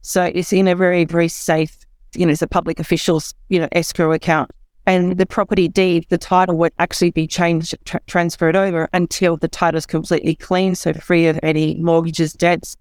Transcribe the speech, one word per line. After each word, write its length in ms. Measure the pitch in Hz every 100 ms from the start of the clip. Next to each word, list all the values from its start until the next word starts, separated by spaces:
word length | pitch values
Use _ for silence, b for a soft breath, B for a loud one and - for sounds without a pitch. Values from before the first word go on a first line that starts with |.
So 240 | - 185 180
it's 280 | 175 175
in 140 | 190 190
a 80 | 180
very, 300 | 185 180 165
very 220 | 170 170
safe, 500 | - - 160 160 - - _ -
you 120 | - 175
know, 60 |
it's 100 | 147
a 60 | 165
public 320 | 175 - 160
official's, 540 | 156 165 - 160 - - -
you 120 | 180
know, 80 | 165
escrow 400 | 175 160 - 160
account. 400 | 160 - 156 131 - - _ -
And 320 | 185 180 180
the 80 | 185
property 420 | - 196 208 170
deed, 380 | - 185 170 -
the 80 | 175
title 400 | - 185 185 165
won't 160 | 165 -
actually 320 | 170 - 175
be 160 | 165 160
changed, 480 | - 170 165 165 - -
tra-, 160 | - -
transferred 480 | 185 170 - 165 180
over 340 | 196 170 156
until 440 | 180 170 - 180 165
the 100 | 165
title's 380 | - 170 160 -
completely 500 | 160 - 170 - 165
clean, 400 | - 185 190 180
so 180 | 170
free 340 | 151 - 175 165
of 120 | 156
any 320 | 156 156 156 160
mortgages, 580 | 165 165 165 160 156
debts. 420 | - 175 175 - -